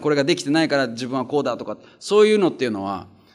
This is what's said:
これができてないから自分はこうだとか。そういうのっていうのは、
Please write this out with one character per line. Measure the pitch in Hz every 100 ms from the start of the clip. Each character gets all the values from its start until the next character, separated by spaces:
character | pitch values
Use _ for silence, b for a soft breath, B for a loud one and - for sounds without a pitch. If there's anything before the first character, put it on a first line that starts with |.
こ | 151
れ | 143
が |
で | 139
き | 170
て | 139
な | 160
い | 156
か | 143
ら | 127
自 | 117 127
分 | 131
は | 123
こ | 147
う |
だ | 127 113
と |
か。 | 110 107 B B
そ | - 208
う | 214
い |
う | 214
の | 175
っ |
て | -
い | 123
う |
の | 104
は、 | 98 95 85 - b